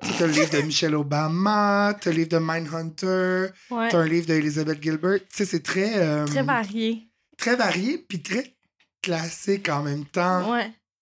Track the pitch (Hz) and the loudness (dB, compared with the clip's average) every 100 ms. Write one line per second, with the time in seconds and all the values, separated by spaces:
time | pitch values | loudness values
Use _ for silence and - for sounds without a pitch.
0 | - - 170 151 151 151 151 147 165 151 | -6 0 2 4 2 2 0 0 0 0
1 | 143 147 156 170 196 208 208 202 202 208 | 0 0 0 0 2 4 4 4 2 0
2 | - 160 165 165 160 165 160 165 160 156 | 0 0 2 2 0 -2 -4 -6 -6 -4
3 | 185 185 185 185 185 - - 240 226 180 | 0 2 2 0 -2 -6 -8 -4 0 2
4 | 160 165 165 160 151 147 156 151 151 156 | 2 2 2 2 2 0 -2 -2 -2 0
5 | 180 196 - - 196 170 - 185 202 220 | 0 0 -2 -4 -2 -2 -2 -2 0 2
6 | 165 151 151 147 269 254 208 214 220 226 | 2 2 0 0 0 0 -2 -2 -2 -4
7 | - _ _ - - 247 214 170 208 330 | -8 _ _ -6 0 2 2 0 -2 -4
8 | - 185 - 226 285 _ _ _ _ _ | -6 -10 -4 -4 -6 _ _ _ _ _
9 | - 165 165 - - 196 196 147 147 143 | -4 -4 -4 -6 -2 0 0 -2 -2 -4
10 | 143 - 180 185 190 240 226 226 _ _ | -4 0 2 2 0 -2 -4 -8 _ _